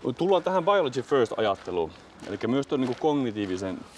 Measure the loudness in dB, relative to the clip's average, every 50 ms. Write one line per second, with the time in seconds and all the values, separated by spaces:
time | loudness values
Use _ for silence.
0 | -6 -4 -2 0 2 4 4 2 2 2 0 2 4 4 4 4 2 0 -2 -4
1 | -2 2 4 4 4 2 2 0 0 0 0 -2 -4 -4 -2 -2 -2 -2 -6 -12
2 | -20 -20 -20 -16 -12 -10 -8 -4 -2 0 0 0 -2 -2 -2 -2 -2 -2 -2 0
3 | 0 0 2 0 -2 -2 -2 -4 -4 -4 -4 -4 -4 -6 -8 -8 -12 -14 -6